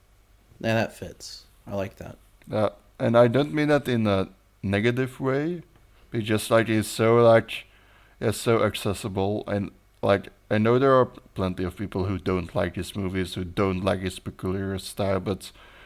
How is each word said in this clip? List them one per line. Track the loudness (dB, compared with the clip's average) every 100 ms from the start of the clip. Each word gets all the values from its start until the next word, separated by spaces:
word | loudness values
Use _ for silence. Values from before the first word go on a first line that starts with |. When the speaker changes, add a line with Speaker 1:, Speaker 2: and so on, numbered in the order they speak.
| _ _ _ _ _ -8
Speaker 1:
Yeah, | -2 -2
that | -2 -8
fits. | -16 -16 -18 -20 -20 _ -10
I | -8
like | -8 -10
that. | -18 -18 _ _ -8
Speaker 2:
Yeah, | -2 -2 -4 _ -4
and | 2 6
I | 6
don't | 4 0
mean | 0 2
that | 2 2
in | 0 2
a | 0 -2 -8 _ _
negative | -2 0 2 0 -4 -4
way. | -4 -2 -4 -6 -12 _ _ _ _
It's | -6 -2
just, | -2 2
like, | 2 4
he's | 0 0
so, | 0 4 6
like, | 8 6 4 -6 -14 _ _ _ _ _
he's | -4 -2
so | 0 2
accessible, | 2 0 -4 -4 -6 -4 -2 -4 -4
and, | -4 -4 -10 _ _
like, | 0 0 -2 -16 -4
I | 0
know | 2 4
there | 4
are | 4 2
plenty | -2 -14 -4 -4 -2
of | -6 -6
people | -6 -4 -2
who | -2
don't | 0 -2 -2 -2
like | -2 -4
his | -8 -6
movies, | -4 -4 -4 -6
who |
don't | -6 -2 0 0
like | -2 -2
his | -4 -8
peculiar | -12 -8 -6 -4 -4 -6
style, | -8 -4 -2 -2
but | -2 -6 -10 -20 -20 -20